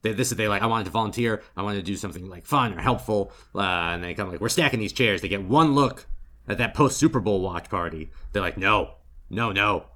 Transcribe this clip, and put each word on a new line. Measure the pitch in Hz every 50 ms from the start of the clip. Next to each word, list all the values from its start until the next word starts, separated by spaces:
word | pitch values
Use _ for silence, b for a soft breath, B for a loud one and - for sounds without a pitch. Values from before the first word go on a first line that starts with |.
| -
they, | - 107
this | 104 123 -
is, | 120
they | - 110
like, | 107 101 98
"I | 107
wanted | 117 113 113 101
to | 92
volunteer, | - 113 110 107 - 120 120 113 90 85 B B B
I | - 98
wanted | 104 104
to | 101 87
do | 92 98
something, | 90 - 95 85 90 90 95
like, | 90 87 -
fun | - 147 139 123 113 95
or | 85
helpful," | - 127 123 - - - 110 104 98 B B B B B -
uh, | 98
and | 98 92 90 87 85 85 85 87 87
they | 87 82
come | 98 101 92
like, | 90 85
"We're | 104 117
stacking | - - 160 139 127 113
these | 107 104 -
chairs." | - 127 110 98 87
They | -
get | 92 98 101 98
one | 90 120 156 160 151 139
look | 143 139 120 - - - - - - - - - - -
at | - 104 113
that | 123 113 -
post-Super | - 147 131 - - 147 160 139 127
Bowl | 87 107 101 95
watch | 92 92 87 87 - -
party. | - 92 85 82 80 78 78 - b b b b
They're | - 104
like, | 92 87 -
"No, | - 92 101 107 101 85 - - - _ - - - - -
no, | - 107 117 113
no." | 95 98 101 107 98 82 - - -